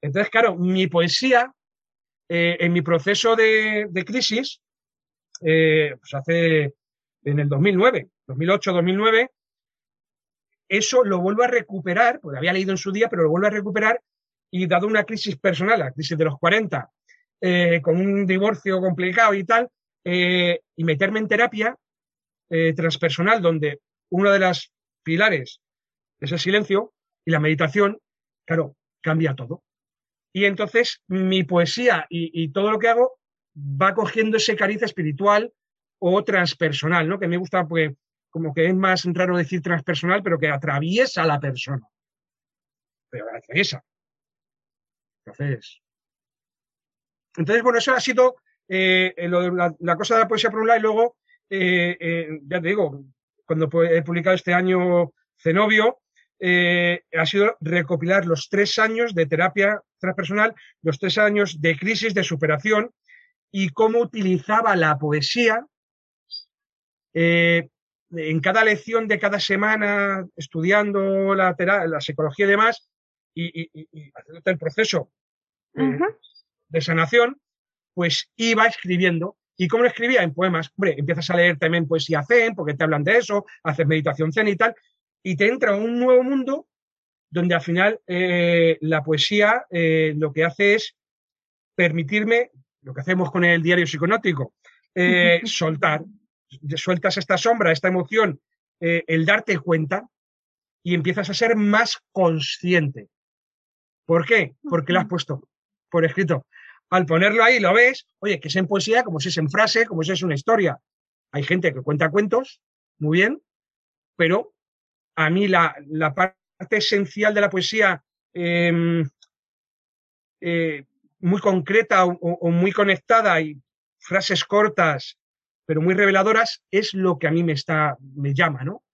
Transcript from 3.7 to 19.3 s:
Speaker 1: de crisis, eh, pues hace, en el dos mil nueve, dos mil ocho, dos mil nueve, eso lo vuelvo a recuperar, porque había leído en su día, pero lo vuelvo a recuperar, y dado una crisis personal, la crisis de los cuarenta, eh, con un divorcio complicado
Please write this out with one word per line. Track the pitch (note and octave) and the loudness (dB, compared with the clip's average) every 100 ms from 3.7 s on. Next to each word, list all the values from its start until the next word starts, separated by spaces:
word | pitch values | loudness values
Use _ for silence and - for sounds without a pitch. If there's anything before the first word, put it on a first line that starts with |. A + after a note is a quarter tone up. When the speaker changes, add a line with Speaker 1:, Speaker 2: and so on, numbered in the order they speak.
| G#3+ G#3 | -2 -4
Speaker 1:
de | F3 F3+ | -6 -4
crisis, | A#3+ - A3 C#4 - _ _ _ _ _ _ _ - | -4 -2 -4 -6 -12 _ _ _ _ _ _ _ -6
eh, | E3 D#3+ D#3+ D#3 D3+ B2 | 0 2 4 2 0 -6
pues | - | -12
hace, | C#3 C#3 E3+ E3 D#3 C#3+ - _ _ _ _ | -10 -2 0 2 2 0 -6 _ _ _ _
en | C#3+ D3 | -4 -2
el | C#3+ | 0
dos | C#3 | 2
mil | F#3+ F#3 | 2 4
nueve, | A#3 G#3+ - _ - | 2 2 -8 _ -12
dos | C3+ | -6
mil | E3 | 0
ocho, | G3 G3 | 0 0
dos | F3+ | 0
mil | E3+ F#3+ | 0 2
nueve, | A3 A3 B3+ _ _ _ _ _ _ _ _ _ _ _ _ _ _ | 2 2 0 _ _ _ _ _ _ _ _ _ _ _ _ _ _
eso | G3 G#3 B3+ | -2 2 2
lo | G#3+ F#3 | 4 2
vuelvo | F3+ G#3 | 0 0
a | B3 | 2
recuperar, | A#3+ - F#3+ F3+ F3 A#3+ - | 0 -4 -8 -4 2 2 0
porque | D#3+ C#3 | -10 -4
había | E3+ | -2
leído | F#3+ F#3+ | -2 -2
en | F#3+ | -4
su | G3 | -4
día, | G3 A3+ | -2 -2
pero | G#3+ | 2
lo | D#3 | 0
vuelvo | E3 G#3 | 2 0
a | |
recuperar, | G#3 G3+ G3 A3 A#3+ _ _ _ _ _ | -2 -4 -2 0 -2 _ _ _ _ _
y | F3+ F#3 | -4 0
dado | F3 G#3 | 0 2
una | G#3+ | 0
crisis | G3+ A3 G#3 C#3+ | -2 -6 -8 -2
personal, | G3 D#3+ F#3+ A3+ | -2 0 0 0
la | - | 0
crisis | C3+ D3+ D#3+ | -6 -8 -2
de | D#3 | -2
los | C#3 | 0
cuarenta, | E3+ G#3 G#3 C3 - _ _ _ _ _ | 0 2 0 -6 -8 _ _ _ _ _
eh, | F#3 F3+ F3 E3+ | 0 2 2 2
con | D3+ E3+ | 2 0
un | G3 G3 F#3+ | 2 0 0
divorcio | F#3 G#3 G#3 G3 F#3+ | 2 0 -2 -2 0
complicado | F#3 F3 F3+ F#3 A3+ | 0 -2 -2 2 2